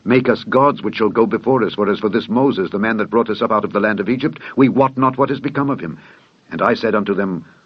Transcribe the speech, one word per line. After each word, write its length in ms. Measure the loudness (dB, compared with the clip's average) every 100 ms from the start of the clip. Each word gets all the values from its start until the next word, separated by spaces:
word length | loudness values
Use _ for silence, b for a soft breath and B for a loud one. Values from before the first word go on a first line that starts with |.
'Make 240 | 0 2 2
us 160 | 0
gods 380 | 0 2 2 0
which 140 | -4 -2
shall 120 | 0
go 180 | 2 2
before 380 | 0 0 0
us. 100 | 0
For 140 | -2 -2
as 100 | 0
for 100 | -2
this 200 | -2 -2
Moses, 420 | 0 0 0 -2
the 80 | -2
man 200 | -2 -2
that 120 | 0
brought 200 | 0 0
us 120 | 0
up 80 | 0
out 140 | 0
of 80 | 0
the 80 | 0
land 180 | 0 0
of 100 | -2
Egypt, 300 | -2 -2 -6 B
we 140 | B 4
wot 280 | 4 2 2
not 220 | 0 0
what 140 | -2
is 80 | -2
become 280 | -4 -4 -4
of 120 | -4
him.' 180 | -8 -12 B B B _ -10
And 140 | -2
I 120 | 0
said 200 | 0 0
unto 180 | 0 0
them, 340 | -2 -2 -4 -10 b